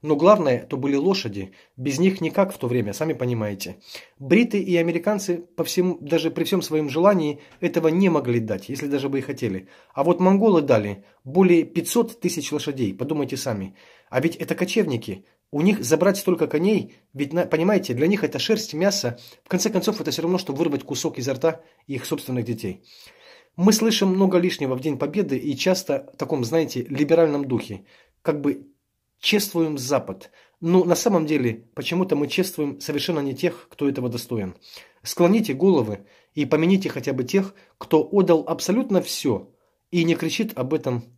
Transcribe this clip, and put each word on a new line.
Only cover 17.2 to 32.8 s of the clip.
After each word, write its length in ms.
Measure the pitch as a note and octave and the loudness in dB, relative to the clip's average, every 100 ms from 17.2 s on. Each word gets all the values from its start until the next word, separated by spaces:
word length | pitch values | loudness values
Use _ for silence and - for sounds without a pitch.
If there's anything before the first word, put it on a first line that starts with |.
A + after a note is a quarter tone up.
| C#3+ | -4
на-, 120 | D#3+ F3 | -2 0
понимаете, 480 | D#3 F3 G#3 F#3+ | 0 2 2 0
для 140 | A#2+ D#3+ | 0 2
них 160 | G3+ | 2
это 160 | D#3 C#3+ | 0 -4
шерсть, 340 | - G#3+ - | -2 -2 -2
мясо. 460 | D3 F#3+ G3 A#2+ A#2+ - - | -2 0 0 -4 -6 -16 -20
В 60 | _ | _
конце 200 | F#3 G3 | -2 0
концов, 300 | F#3+ F3+ G#3+ | 0 -2 -2
это 100 | D#3 | -4
всё 120 | C#3 | -4
равно, 160 | E3 F3+ | 0 -2
что 160 | F#3 | -2
вырвать 300 | C#3 E3 C#3 | -2 -2 -2
кусок 340 | - C3 D#3+ - | -4 -6 -6 -4
изо 160 | B2 | -6
рта 260 | B2 D#3+ D#3+ _ _ - | 0 0 -2 _ _ -10
их 180 | C3+ - | -10 -6
собственных 400 | D#3 - B2+ A#2+ | -8 -4 -6 -4
детей. 400 | A#2 G#2 F#2 _ - - _ - - _ - | -4 -6 -8 _ -20 -20 _ -20 -20 _ 2
Мы 160 | F#3 | 4
слышим 340 | A3 A3+ A3 F#3+ | 4 2 2 2
много 300 | F#3 G3 F3+ | 4 4 4
лишнего 380 | F3+ - C#3 B2+ | 2 -2 -4 -2
в 40 | |
День 180 | D3+ C3+ | -2 -2
Победы 380 | C#3+ G3 E3+ C3 | -2 -2 -2 -2
и 200 | D3 C3 | -4 -2
часто 520 | F#3+ F#3 - C#3 - | 0 0 0 -6 -6
в 20 | - | -10
таком, 300 | C3+ D#3 A#2 | -4 -2 0
знаете, 400 | E3 D#3 C3+ - | 0 0 -4 -6
либеральном 600 | C#3 D3 E3 D#3+ C#3+ C3+ | -2 4 6 4 2 -2
духе. 340 | A#2+ - G2 - _ _ _ | -4 -4 -14 -16 _ _ _
Как 180 | - D3+ | -4 0
бы 260 | C#3+ - - _ _ _ _ _ | -2 -4 -8 _ _ _ _ _
чествуем 580 | - G#3 G3+ E3+ D#3+ D3 | 0 0 0 0 -2 -2
Запад. 540 | B2 C#3 - F#2+ - _ _ _ | -2 -2 -2 -14 -16 _ _ _
Но 240 | E3 F#3 F3 | 2 4 4
на 100 | D3+ | 2
самом 300 | A#3+ F#3 D#3 | 2 2 2
деле, 400 | D3+ B2 A2+ - - | 2 0 -2 -10 -10
почему-то 400 | - E3+ - C#3+ | -4 -2 0 0
мы 140 | D3 | 0
чествуем 500 | - F#3+ - D3 | -2 -2 -2 -6
совершенно 400 | B2+ | -6